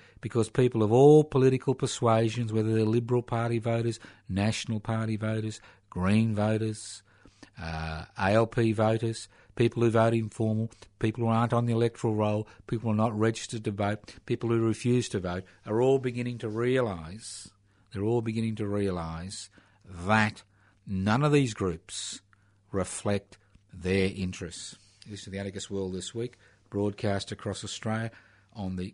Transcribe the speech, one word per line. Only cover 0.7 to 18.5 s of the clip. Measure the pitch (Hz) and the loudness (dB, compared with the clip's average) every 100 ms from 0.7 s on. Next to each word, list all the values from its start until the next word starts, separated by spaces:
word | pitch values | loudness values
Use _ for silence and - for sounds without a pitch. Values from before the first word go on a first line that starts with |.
| 113 | 4
of | 107 | 4
all | 120 143 151 | 8 10 10
political | 151 135 131 131 - | 8 4 4 4 0
persuasions, | 123 135 - 117 113 113 117 113 | -2 -4 0 2 4 2 0 -2
whether | 110 110 | 0 2
they're | 110 | 2
Liberal | 107 120 117 123 | 2 2 0 -2
Party | 117 117 117 117 | 0 -2 -2 -2
voters, | 117 117 117 110 - - - | 0 0 -2 -4 -10 -18 -6
National | 92 107 107 - 110 | 0 0 0 -4 -6
Party | - 113 110 107 | -4 -4 -2 -4
voters, | 107 110 110 - - - _ | -4 -4 -6 -8 -16 -20 _
Green | 87 92 107 113 | -2 2 4 4
voters, | 107 107 110 110 107 - - - _ - _ - - | 2 2 2 0 -4 -12 -18 -20 _ -20 _ -20 -12
uh, | 82 80 80 80 - - | -8 -6 -6 -6 -10 -2
A | 98 | 2
L | 110 113 | 4 2
P | - 113 | 2 0
voters, | 110 110 113 117 113 - _ - | 2 2 2 -2 -6 -12 _ -8
people | - 117 120 | 0 0 4
who | 117 | 2
vote | 113 113 | 4 4
informal, | 117 110 - 110 110 113 - - - | 2 -2 -2 -2 0 -4 -8 -20 -4
people | 110 107 | -4 0
who | 113 | 0
aren't | 113 117 | 2 2
on | 117 120 | 2 2
the | |
electoral | 113 120 - 117 | 2 0 0 -2
roll, | 107 107 107 107 - - | 0 2 0 -4 -12 -8
people | 113 113 | -4 0
who | |
are | 107 | 2
not | 113 104 | 0 2
registered | 113 113 - 117 | 0 0 -6 -8
to | 110 | -6
vote, | 101 101 107 - - - | -2 -2 -2 -8 -14 -6
people | 120 117 | -4 0
who | 117 | 2
refuse | 113 107 120 123 113 | 2 0 2 0 0
to | 104 | -4
vote, | 90 90 - - - | -4 -6 -8 -14 -4
are | 110 | 2
all | 127 135 | 4 4
beginning | 127 120 123 117 | 0 -4 -6 -6
to | 113 | -6
realise, | 110 120 131 117 90 80 110 - - - _ _ _ _ | -2 0 0 0 -4 -10 -14 -16 -18 -20 _ _ _ _
they're | 98 | -4
all | 104 120 | -2 0
beginning | 113 113 113 | -2 -2 -4